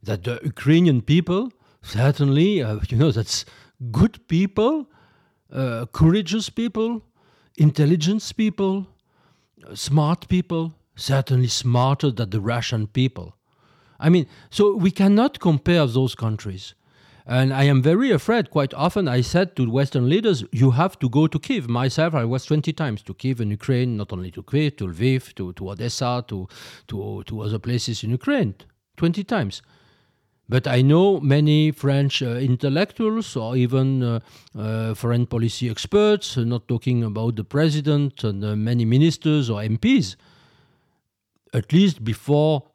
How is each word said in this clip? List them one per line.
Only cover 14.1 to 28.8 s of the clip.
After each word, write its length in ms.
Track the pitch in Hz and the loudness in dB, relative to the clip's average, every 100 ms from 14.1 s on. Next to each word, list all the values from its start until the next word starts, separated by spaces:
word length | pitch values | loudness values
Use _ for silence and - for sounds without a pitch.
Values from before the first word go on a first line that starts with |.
mean, 160 | 175 143 - - | 2 2 -10 -14
so 260 | - 208 202 | 2 2 4
we 140 | 185 | 0
cannot 500 | - 196 202 269 - | 2 4 4 2 0
compare 460 | 180 147 - 175 139 | 0 0 2 2 2
those 280 | 117 131 | 0 -2
countries. 600 | - 113 107 107 92 - _ _ _ _ - | -2 -4 -4 -8 -12 -16 _ _ _ _ -20
And 260 | - 123 131 | -4 0 0
I 120 | 135 | 2
am 160 | 143 139 | 4 4
very 300 | 131 180 262 | 4 2 2
afraid, 400 | 170 - 233 - | 0 2 0 0
quite 240 | 151 139 | -2 -2
often 340 | - 156 208 175 | -2 -2 0 0
I 140 | 123 | 0
said 340 | 120 175 185 - | 2 0 0 -2
to 140 | 123 | -2
Western 400 | 123 139 143 123 | 0 0 0 2
leaders, 340 | 180 220 156 - | 2 2 0 -2
"You 200 | 110 131 | 2 4
have 260 | 123 180 - | 4 0 0
to 100 | 131 | -2
go 180 | 123 156 | 2 2
to 120 | 151 | 0
Kyiv." 280 | - 247 120 | -4 -4 -2
Myself, 480 | 117 131 - 160 | -2 -2 0 0
I 120 | 156 117 | 0 -2
was 180 | 127 | -4
twenty 300 | - 151 147 | -2 -2 -2
times 280 | 156 151 107 | -4 -6 -6
to 100 | - | -10
Kyiv 260 | 98 131 123 | -8 -4 -2
in 100 | 107 | -4
Ukraine, 460 | 104 - 123 127 110 | -4 -2 0 0 -4
not 160 | 101 | -8
only 180 | 90 92 | -8 -10
to 100 | 90 | -12
Kyiv, 340 | - 139 151 - | -4 -2 -2 -2
to 120 | 95 | -8
Lviv, 460 | 82 123 131 - - | -2 0 0 -4 -10
to, 180 | 92 | -10
to 160 | 90 95 | -8 -12
Odessa, 520 | 98 117 - 127 123 120 | -8 -8 -4 -4 -4 -6
to, 180 | 101 92 - - - _ | -10 -10 -16 -20 -20 _
to, 360 | 101 104 101 | -10 -8 -10
to 160 | - 110 | -10 -8
other 180 | 107 107 | -6 -6
places 460 | 120 123 - 113 | -2 -4 -4 -6
in 60 | 107 | -4
Ukraine, 440 | 120 - 285 135 92 - _ | -4 -2 0 -2 -6 -18 _